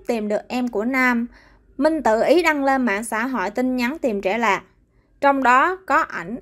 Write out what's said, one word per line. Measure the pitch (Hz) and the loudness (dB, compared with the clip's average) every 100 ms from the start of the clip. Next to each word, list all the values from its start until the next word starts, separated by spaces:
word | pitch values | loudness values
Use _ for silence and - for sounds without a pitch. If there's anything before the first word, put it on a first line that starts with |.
| - | -4
tìm | 233 208 | -4 -2
được | 214 - | -4 -4
em | 247 247 | -6 -4
của | 220 | -4
Nam, | 233 262 254 240 240 - - _ _ - | -2 0 2 0 -4 -10 -20 _ _ -2
Minh | 214 320 | 0 0
tự | 240 220 | 0 2
ý | - 320 | 4 4
đăng | 330 294 | 2 0
lên | 269 269 | 0 0
mạng | 247 196 | 0 -2
xã | 233 220 233 | -4 -4 -4
hội | 247 180 | -4 -4
tin | - 254 254 | -4 -4 -2
nhắn | 240 302 | -4 -2
tìm | 269 202 | -4 -2
trẻ | 196 220 | -2 0
lạc. | 220 185 - _ _ _ _ _ | 0 0 -4 _ _ _ _ _
Trong | 277 277 | 2 4
đó | 262 254 320 370 - | 4 4 4 0 -2
có | 294 | 0
ảnh | - 180 170 240 | 0 -6 -10 -12